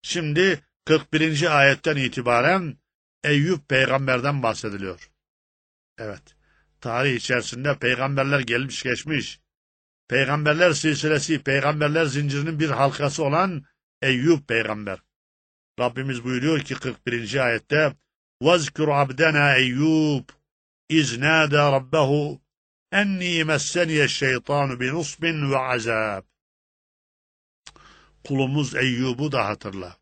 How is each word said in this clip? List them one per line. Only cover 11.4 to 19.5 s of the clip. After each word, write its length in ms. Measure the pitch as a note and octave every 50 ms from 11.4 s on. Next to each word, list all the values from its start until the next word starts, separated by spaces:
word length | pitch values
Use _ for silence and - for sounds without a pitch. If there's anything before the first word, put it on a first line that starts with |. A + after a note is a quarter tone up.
| -
peygamberler 640 | C#3+ C3+ C#3 C3 C#3+ D3+ D3+ D3 D3 D3+ E3 E3
zincirinin 540 | D3 B2 C#3+ D3 C#3+ C#3 C#3+ C#3+ E3 D#3+ D3
bir 100 | D#3+ D3+
halkası 540 | C3 A2+ C#3 C#3 C#3 - D3 C#3 C#3+ - D#3
olan 420 | C#3 D3 E3 F#3 F#3+ F3 D3 - _ _ _ _ _ _ _
Eyüp 460 | - C3+ C3 B2 C3 D#3+ E3+ D3 -
peygamber. 520 | - A#2 A2+ A2 G#2+ G#2+ G#2 G#2+ G2 F#2+ - _ _ _ _ _ _ _ _ _ _ _ _ _ _ _ -
Rabbimiz 440 | B2 B2 A#2+ C3 C3+ C#3 C3 A#2+ A#2
buyuruyor 360 | B2+ B2+ B2 B2+ D#3 D#3+ D3
ki 160 | C#3 - C3
kırk 320 | - - C3 A#2 - _
birinci 340 | B2+ A#2+ A#2 A#2 G2+ A#2 C#3
ayette, 540 | C3 A#2+ A#2 G#2+ _ _ D3 D3+ D#3 D3 C#3 _ _ _ _ _ _ _ _ _
وَذْكُرْ 480 | A#2+ D3+ F3 F3 D3 C#3 _ - D#3 D3+ C#3+ C#3+ C#3+
عَبْدَنَا 540 | C3+ B2+ C3 E3 D#3+ D3 D3 C#3+ C#3+